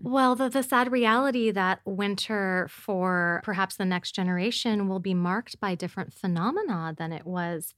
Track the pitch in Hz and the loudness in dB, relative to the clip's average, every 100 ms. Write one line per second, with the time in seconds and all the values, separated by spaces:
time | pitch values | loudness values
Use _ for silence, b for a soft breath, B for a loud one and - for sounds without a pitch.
0 | 240 269 254 247 262 262 254 247 254 247 | 0 4 4 4 2 0 2 2 2 4
1 | 226 233 277 247 226 196 185 190 - 190 | 4 4 4 2 0 2 0 0 -4 -2
2 | 202 196 - 214 190 185 175 - - 190 | -2 -2 -2 -2 0 0 -2 -6 -4 0
3 | 185 180 175 170 - 190 190 - 185 180 | 2 2 2 0 -2 -2 -2 0 0 0
4 | - - 180 180 208 240 240 208 196 190 | -2 -2 0 0 0 -2 0 0 0 -2
5 | 190 185 175 202 - - 202 180 180 - | -2 0 0 -2 -4 -6 -4 -2 -4 -6
6 | - - 190 170 202 359 392 175 160 156 | -10 -6 -2 0 0 0 -2 -2 -4 -6
7 | 165 160 156 180 170 170 - | -8 -8 -6 -4 -4 -4 -8